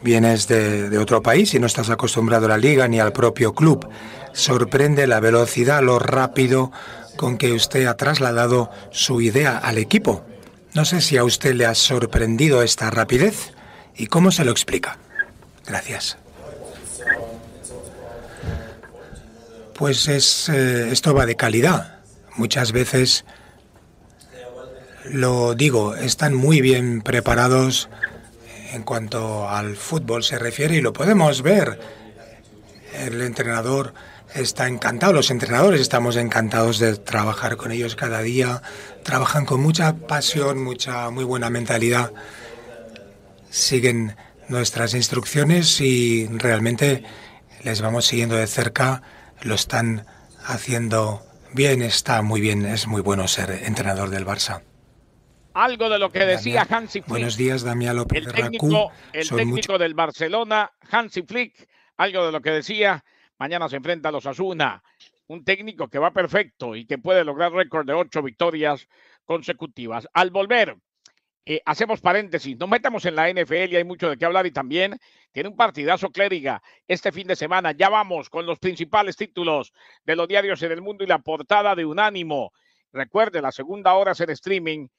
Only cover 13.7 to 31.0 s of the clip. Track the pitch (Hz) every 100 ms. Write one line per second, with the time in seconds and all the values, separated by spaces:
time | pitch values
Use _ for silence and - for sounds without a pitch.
13.7 | - - - 113 165 185 - 135 110 -
14.7 | 90 - - - - - - - - -
15.7 | - - - - - - - - - -
16.7 | - - - - - - - - - -
17.7 | - - - - - - - - - -
18.7 | - - - - - - - - - -
19.7 | - 143 131 151 143 - - - 143 131
20.7 | 123 117 127 - 139 120 117 120 110 139
21.7 | 160 - - - - - - 113 135 120
22.7 | 113 123 127 127 - - - - - _
23.7 | - _ _ _ _ - - - - -
24.7 | - - - 135 139 127 123 120 117 147
25.7 | 120 104 104 127 - 147 135 135 156 131
26.7 | 127 123 117 107 127 113 117 123 131 131
27.7 | 127 - - - - - - - - -
28.7 | 120 107 117 110 117 110 107 101 104 104
29.7 | 101 - 160 120 117 113 120 117 117 139
30.7 | 160 123 107